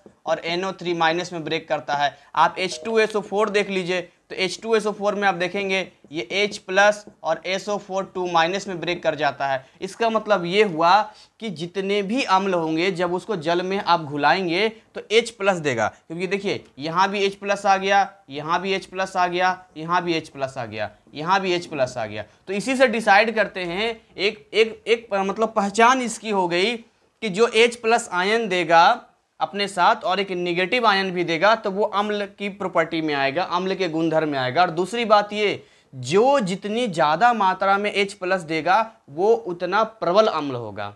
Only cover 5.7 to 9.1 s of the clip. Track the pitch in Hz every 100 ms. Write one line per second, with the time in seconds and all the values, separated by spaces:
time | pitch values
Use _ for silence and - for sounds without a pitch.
5.7 | 190 175 _ - 151 170 185 202 202 -
6.7 | 185 208 208 - _ 147 160 175 190 196
7.7 | 202 196 190 180 185 180 170 165 196 196
8.7 | 180 180 170 165